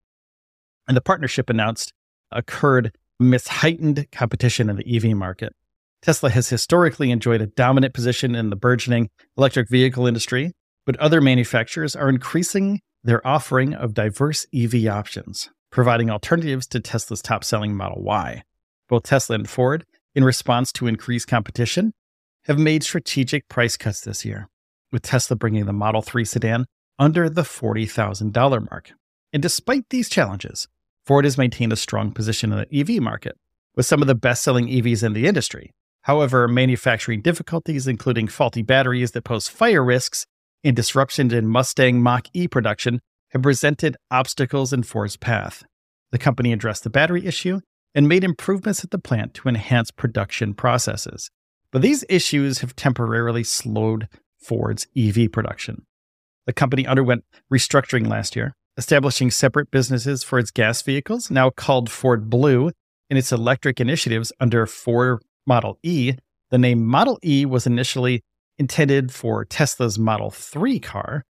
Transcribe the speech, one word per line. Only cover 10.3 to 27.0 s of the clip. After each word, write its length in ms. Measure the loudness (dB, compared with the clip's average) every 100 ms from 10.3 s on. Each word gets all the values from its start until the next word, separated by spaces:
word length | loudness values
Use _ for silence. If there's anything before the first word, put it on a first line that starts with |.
| -4 -4 -8 _ _
but 140 | -6 0
other 240 | 4 6
manufacturers 720 | 6 4 2 0 -2 -6 -6 -2
are 140 | 0
increasing 720 | 0 0 -2 -2 -2 0 -2 _ _
their 220 | 0 0 2
offering 480 | -2 0 0 0 -2
of 180 | -4
diverse 540 | -2 -2 0 -2 -2 -4
E 140 | -2 0
V 220 | 2 0
options, 640 | -2 -6 -12 -14 -14 -14 _ _
providing 400 | 2 4 4 0
alternatives 560 | -2 -2 0 0 -6 -4
to 140 | -6
Tesla's 420 | -4 -6 -6 -10
top-selling 540 | -4 -4 -2 -2 -2 -4
Model 260 | -6 -6
Y. 400 | -2 -2 -4 -10 -16 _ _ _ -2
Both 140 | -2
Tesla 320 | 2 0 2 -4
and 120 | -4
Ford, 380 | -2 0 -2 -8 _ _ 4
in 80 |
response 480 | 4 4 0 0 0
to 160 | -4 -4
increased 400 | -4 -4 -6 0
competition, 640 | -2 0 -4 -2 0 -2 -4 _ _ _ _ -2
have 120 | 2
made 240 | 2 2
strategic 640 | -2 -6 -4 -2 -2 -2 -4
price 300 | -2 -2 -2
cuts 240 | -6 -6
this 240 | -10 -10 -8
year, 240 | -10 -14 _ _ _ -8
with 120 | -6
Tesla 320 | -2 -2 0 -2
bringing 320 | 0 -2 -2
the 60 |
Model 280 | -2 0 -2
three 240 | -2 -4 -2
sedan 400 | -2 -2 -2 -4 _ _
under 320 | 0